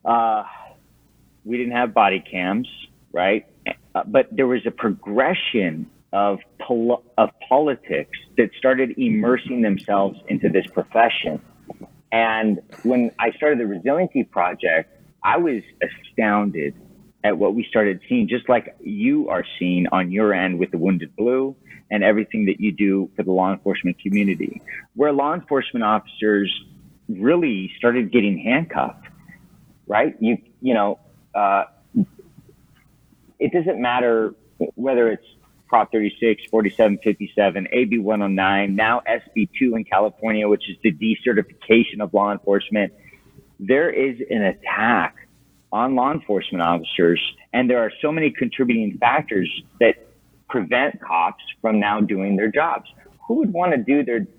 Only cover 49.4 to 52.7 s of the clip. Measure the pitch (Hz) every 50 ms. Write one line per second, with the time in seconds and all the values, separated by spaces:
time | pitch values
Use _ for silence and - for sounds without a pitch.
49.4 | 92 - - - - - _ - 196 - - - - - _ _ _ _ _ _
50.4 | _ _ - 123 98 - 123 123 135 147 - - - - 85 85 82 87 - -
51.4 | - - - _ - 113 107 107 101 104 104 107 107 92 107 95 95 101 101 95
52.4 | 107 110 104 143 156 165